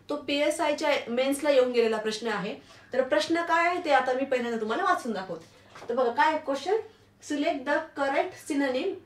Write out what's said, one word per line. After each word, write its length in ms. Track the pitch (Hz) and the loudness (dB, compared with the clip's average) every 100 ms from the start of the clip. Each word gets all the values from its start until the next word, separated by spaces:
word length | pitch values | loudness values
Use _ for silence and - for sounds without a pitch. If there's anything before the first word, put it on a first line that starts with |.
| - | -10
तो 60 | |
पीएसआयच्या 720 | 294 277 285 302 311 302 294 302 262 - | -8 -2 0 0 0 0 0 0 0 0
मेन्सला 420 | 240 269 277 302 | 0 0 0 4
येऊन 220 | 269 254 | 4 4
गेलेला 260 | 240 226 220 | 4 2 2
प्रश्न 300 | 214 208 233 | -4 -4 -4
आहे. 280 | 202 196 - - - - | -4 -4 -10 -16 -20 -6
तर 80 | 254 | -2
प्रश्न 440 | 262 302 302 339 | 2 2 2 -2
काय 220 | 339 339 339 | 2 2 2
आहे 180 | 359 | 0
ते 60 | 311 | 4
आता 220 | 277 254 | 4 4
मी 120 | 254 | -2
पहिल्यांदा 360 | 269 254 233 226 | 0 -2 -2 -4
तुम्हाला 220 | 214 269 | -2 0
वाचून 280 | 370 349 254 | 0 0 -2
दाखवते. 340 | 196 185 165 - - - - - | -6 -8 -12 -16 -20 -20 -14 -4
तर 60 | |
बघा 160 | 233 240 | 0 2
काय 260 | 240 311 311 | 4 2 2
question, 360 | - 277 359 440 - - _ _ - | -2 -4 0 -2 -2 -16 _ _ -6
"Select 300 | 294 320 285 | -2 -2 -2
the 180 | 262 311 - - | -2 -2 -2 -4
correct 540 | 277 285 359 - - | 0 0 -2 -4 -4
synonym 420 | 285 269 254 381 - | -2 0 0 -2 -4